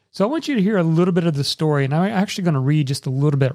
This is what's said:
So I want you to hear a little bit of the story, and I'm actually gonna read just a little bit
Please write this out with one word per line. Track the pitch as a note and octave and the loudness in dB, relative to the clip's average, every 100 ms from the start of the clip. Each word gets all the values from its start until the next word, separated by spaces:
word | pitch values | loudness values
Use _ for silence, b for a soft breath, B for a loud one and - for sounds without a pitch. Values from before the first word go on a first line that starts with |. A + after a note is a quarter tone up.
| b | b
So | - | -4
I | G3+ | -2
want | D#4+ - | -2 -2
you | |
to | B3+ | 0
hear | F#3 G#3 | 0 2
a | |
little | E3 D#3+ F3+ | 2 2 2
bit | F3+ E3+ | 2 0
of | |
the | C#3+ | 0
story, | C#3 - D#3+ D3 | -2 -2 0 0
and | C3+ | 0
I'm | D#3 F#3+ | 0 0
actually | G#3+ G#3 - | 0 -2 -2
gonna | F3 D#3+ | -2 0
read | C3 D3+ C3+ | 2 2 0
just | C#3 C#3 | -4 -4
a | |
little | C3 D3 C#3+ | 0 0 2
bit | C3+ | 0